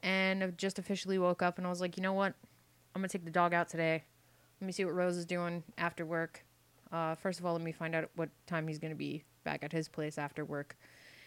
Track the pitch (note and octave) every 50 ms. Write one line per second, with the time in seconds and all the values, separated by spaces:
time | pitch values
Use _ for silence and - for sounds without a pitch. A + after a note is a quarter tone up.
0 | - F#3+ F#3+ F#3+ F#3+ F#3+ F#3+ F#3+ F#3+ F#3 F3 - G3 G3 F#3+ - F#3 - G3+ F#3
1 | - F#3 F#3+ F#3+ F3+ F3+ F3 - F3+ F3+ E3+ - F3+ F3+ F3+ F3 F#3 F3 E3+ F#3+
2 | F#3 F#3+ F#3+ F#3+ G3 F#3+ - - - - - _ _ _ _ _ _ _ - F#3+
3 | F#3+ F#3 - F#3+ E3+ E3 D#3+ F3+ F3 F3 F3 F3 E3+ - - E3 E3 D#3+ D#3+ D#3
4 | - - _ _ _ _ _ _ _ _ _ _ F#3+ F#3+ F3+ - F#3+ F3 D#3 F3+
5 | F3+ F3+ F3 F3 F3 E3+ F3+ F3 F3 F3 E3+ F3 E3 - - - E3+ E3+ E3+ -
6 | E3+ D#3 E3+ E3 E3 E3 - - - _ _ _ _ _ _ _ _ - - E3
7 | E3 D#3+ D#3+ - - G3 F3 - F3 F3 E3 E3 E3 E3 D#3 - E3 D#3+ E3 D#3+
8 | D#3 - - E3+ E3 D#3+ - _ _ - F3 D#3+ D#3 D#3+ D#3 D3+ D#3+ D#3+ D#3+ D3+
9 | D3 C#3+ C#3 D3+ - _ _ _ _ D#3 D3 - - D3+ - E3 D#3 - - -
10 | D3+ D3+ D3+ D3+ D3 C#3+ - - D3+ C3+ D3 C#3+ C#3+ - - - - - - -
11 | - - - - -